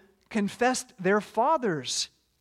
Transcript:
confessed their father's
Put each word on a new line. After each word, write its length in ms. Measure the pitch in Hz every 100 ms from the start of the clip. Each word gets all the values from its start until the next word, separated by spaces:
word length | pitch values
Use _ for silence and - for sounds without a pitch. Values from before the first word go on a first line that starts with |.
| _ _ _
confessed 640 | 220 202 - 247 247 - -
their 220 | 180 208
father's 880 | 196 - 262 320 240 156 117 - - _ _ _